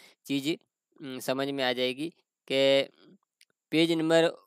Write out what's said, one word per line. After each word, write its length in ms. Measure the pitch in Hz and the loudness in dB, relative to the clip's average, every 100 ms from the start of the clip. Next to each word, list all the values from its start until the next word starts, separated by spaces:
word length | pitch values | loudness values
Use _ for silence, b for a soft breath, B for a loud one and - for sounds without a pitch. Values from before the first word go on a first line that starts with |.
| b b - | b b -6
चीज़, 300 | 139 139 - _ _ _ _ | -4 -4 -6 _ _ _ _
उम, 180 | 143 127 | -16 -8
समझ 300 | - 131 139 | -6 -4 -4
में 160 | 139 | -2
आ 80 | 127 | -2
जाएगी 380 | 123 127 131 160 - _ _ - | -2 -4 -4 -10 -12 _ _ -4
कि 360 | 135 135 139 - 76 - 190 _ _ _ _ _ | 0 4 4 0 _ -20 -20 _ _ _ _ _
पेज 220 | 156 165 | 2 2
नंबर 380 | 165 160 165 165 - | 2 2 4 4 0